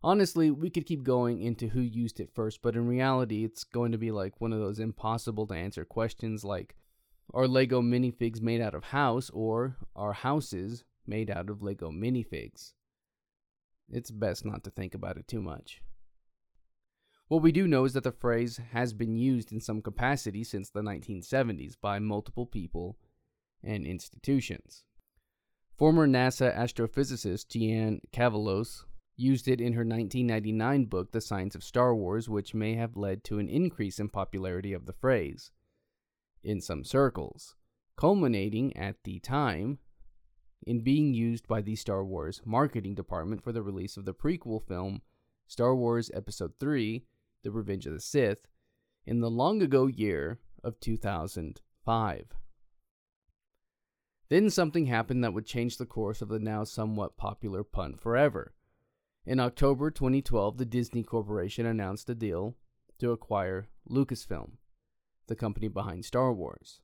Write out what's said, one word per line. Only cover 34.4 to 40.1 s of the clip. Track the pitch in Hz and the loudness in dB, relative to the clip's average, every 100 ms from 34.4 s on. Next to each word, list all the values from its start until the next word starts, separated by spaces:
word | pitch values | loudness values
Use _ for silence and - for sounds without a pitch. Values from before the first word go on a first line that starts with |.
| 92 90 98 | -4 -4 -4
of | 92 - | -6 -8
the | |
phrase | - 131 123 73 - - _ _ _ _ _ _ _ _ _ | -2 2 2 0 -8 -16 _ _ _ _ _ _ _ _ _
in | - 101 | -6 -6
some | - 78 | -4 -6
circles, | - 135 135 92 71 - - _ _ _ _ - | 2 4 4 2 -8 -10 -20 _ _ _ _ 2
culminating | 156 202 147 107 98 107 135 - | 4 6 4 4 2 0 -2 -2
at | 98 - | -8 -8
the | - 107 | -10 -10
time | - 135 139 80 107 143 - _ - | -2 0 0 0 -4 -6 -12 _ -20